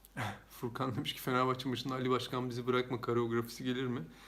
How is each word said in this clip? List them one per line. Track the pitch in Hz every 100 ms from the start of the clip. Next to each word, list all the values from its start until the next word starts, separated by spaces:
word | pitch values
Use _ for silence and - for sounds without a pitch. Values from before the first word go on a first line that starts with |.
| - - 107 101 -
Furkan | - 120 117 131 113
demiş | 151
ki, | -
"Fenerbahçe | 139 127 131 127 135
maçında | 117 131
Ali | 127 127
Başkan | 123 - 127 127
bizi | 120 123
bırakma | 123 123 117
koreografisi | 120 117 117 117 117 -
gelir | 127 123 127
mi?" | 123 160 -